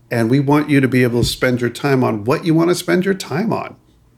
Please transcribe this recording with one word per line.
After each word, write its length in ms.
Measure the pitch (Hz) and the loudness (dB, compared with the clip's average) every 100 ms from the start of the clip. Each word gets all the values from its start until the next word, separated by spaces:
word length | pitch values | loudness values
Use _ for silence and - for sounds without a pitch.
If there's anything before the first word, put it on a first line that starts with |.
| _ | _
And 200 | 120 113 | -2 0
we 80 | 139 | 0
want 320 | 135 147 - | 2 0 2
you 100 | 139 | 2
to 60 | 131 | 2
be 160 | 127 | 2
able 200 | 123 120 | 2 0
to 60 | 117 | -2
spend 320 | - 127 120 | 0 -2 0
your 100 | 120 | -2
time 340 | - 139 131 | -4 0 2
on 200 | 120 110 | 2 0
what 200 | 104 160 | -2 -2
you 100 | 180 | 2
wanna 200 | 160 170 | 2 2
spend 300 | 175 - 175 | 0 0 0
your 100 | 185 | 0
time 380 | 190 - 147 226 | -4 -4 -4 -2
on. 240 | 113 - - _ _ _ | -4 -6 -14 _ _ _